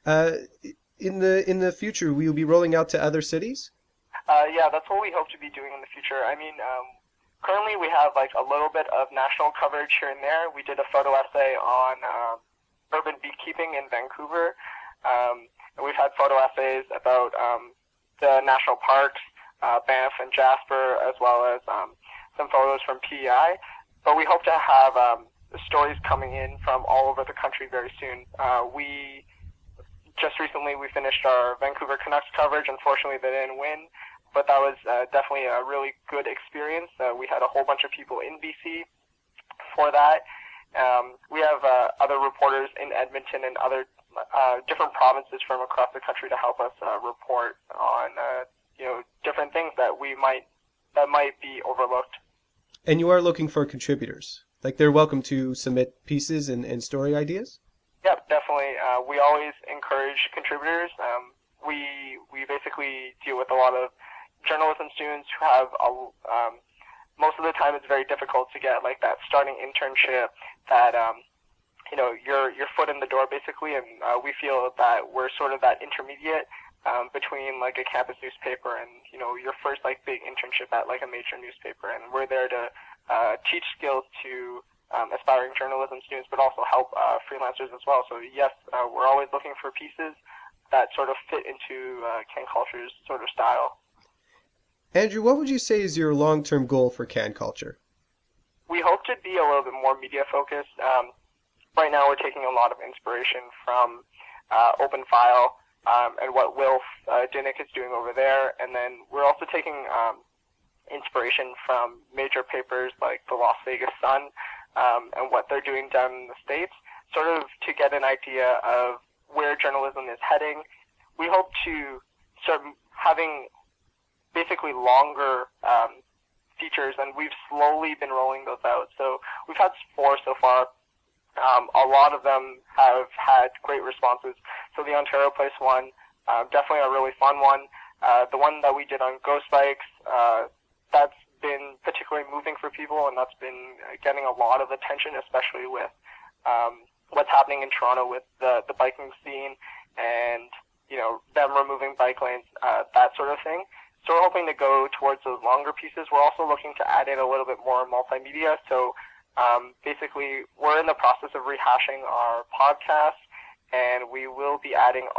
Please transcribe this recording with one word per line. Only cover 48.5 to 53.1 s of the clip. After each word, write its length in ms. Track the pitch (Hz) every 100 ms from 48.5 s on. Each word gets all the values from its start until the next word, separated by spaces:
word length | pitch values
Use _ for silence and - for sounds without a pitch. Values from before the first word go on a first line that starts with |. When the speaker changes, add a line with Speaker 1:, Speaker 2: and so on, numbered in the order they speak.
| _ _ -
Speaker 2:
you 80 | 127
know, 160 | 123 120 _
different 300 | 156 147 147
things 180 | 165 160 -
that 220 | 120 -
we 160 | 139 135
might, 280 | 135 131 - _ _ _ _ 147
that 140 | 143
might 300 | 147 143 -
be 200 | 139 131 -
overlooked. 500 | 127 123 127 - - _ _ _ _ _ _ -
Speaker 1:
And 140 | 160
you 100 |
are 120 | 170